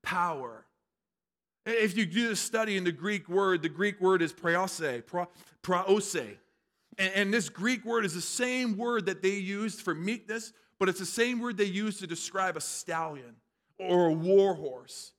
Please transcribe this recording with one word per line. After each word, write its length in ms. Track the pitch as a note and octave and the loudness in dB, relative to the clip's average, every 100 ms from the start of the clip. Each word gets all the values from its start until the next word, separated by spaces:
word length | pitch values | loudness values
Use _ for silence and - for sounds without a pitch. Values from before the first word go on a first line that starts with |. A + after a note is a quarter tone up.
power. 600 | - F3+ F3 D3+ B2 A2 _ _ _ _ _ _ _ _ _ _ - | -4 -2 -2 -2 -8 -12 _ _ _ _ _ _ _ _ _ _ -2
If 300 | A3+ G#3+ F#3+ | 2 2 2
you 100 | F#3+ | 0
do 220 | F#3 A#3 | 2 2
the 80 | G3 | 0
study 400 | - A3 A3 F#3+ | 0 0 0 0
in 80 | |
the 80 | F3+ | 0
Greek 360 | D3 F#3 G3+ - | -2 -4 -4 0
word, 340 | F#3 G3 F3+ | 2 2 2
the 60 | D#3+ | 0
Greek 320 | D3 G3+ G3+ | 0 -2 2
word 220 | F#3 F#3 | 2 4
is 100 | D#3+ | 2
praose, 480 | - E3 F3 F#3 - D3+ A#2+ - | -2 0 2 0 -2 -4 -4 -6
pra-, 200 | F3 F3 - - _ | -6 -6 -10 -20 _
praose. 540 | - F3+ F#3+ G#3 G3+ | 0 0 4 4 4
And, 1000 | E3+ A2+ G#2 _ _ _ _ _ - F#3+ G3 | -6 -6 -14 _ _ _ _ _ -2 0 2
and 180 | G3 | 2
this 140 | A3+ D#3 | 2 0
Greek 360 | - G#3+ B3 | -2 -2 -2
word 200 | B3+ A#3 | 0 0
is 100 | G3+ | 0
the 60 | E3+ | -2
same 560 | E3 - B3 B3+ B3 G3 | -6 -2 0 0 0 0
word 300 | A#3+ A#3+ F#3 | 0 0 -2
that 160 | F#3+ | 0
they 120 | F#3+ | 0
used 460 | G3+ F#3+ G3+ A3 - | 0 -4 -4 -4 -4
for 120 | - | -4
meekness, 600 | D#3+ F3+ A#3 G#3 A3+ A3 _ _ _ | -4 -4 -4 -6 -8 -8 _ _ _
but 100 | F#3+ | 0
it's 120 | F#3 | 0
the 40 | |
same 360 | F3+ - A#3+ A#3+ | -6 0 0 0
word 160 | A#3+ G3+ | -4 -2
they 80 | |
used 340 | G3+ F#3 G#3+ G3+ | 0 0 -2 -4
to 80 | F3+ | -8
describe 500 | E3 - F#3+ F#3+ E3 | -8 -6 -2 -2 -2
a 40 | |
stallion 720 | - - - E3 D#3+ D3 A#2+ A#2 _ _ _ - | -8 -8 -6 -4 -4 -8 -16 -20 _ _ _ -8
or 300 | F#3+ F3 E3+ | 2 4 4
a 60 | |
war 420 | D#3+ F3 G3 G3 | 4 6 8 6
horse. 580 | D#3+ D3+ B2 - - - | 2 -6 -8 -14 -18 -18